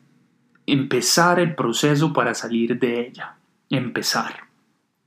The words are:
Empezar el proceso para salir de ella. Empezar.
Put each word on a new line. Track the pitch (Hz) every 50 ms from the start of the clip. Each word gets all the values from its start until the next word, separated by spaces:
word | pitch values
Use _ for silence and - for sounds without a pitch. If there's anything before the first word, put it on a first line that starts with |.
| _ _ _ _ _ _ _ _ _ _ _ _ _
Empezar | - 139 135 131 - 131 123 113 - - 175 170 175 175 175
el | 175 160 160
proceso | - 123 117 117 - - 147 147 143 160 151 -
para | 131 120 120 110
salir | - - 117 117 113 117 117 123
de | 123 127 120 120 120 120
ella. | - - - - - - _ _ _ _ _ _ -
Empezar. | - 131 123 117 - 110 104 - - 123 113 - - - - - _ _ _ _ _ _ _ _ _ _ _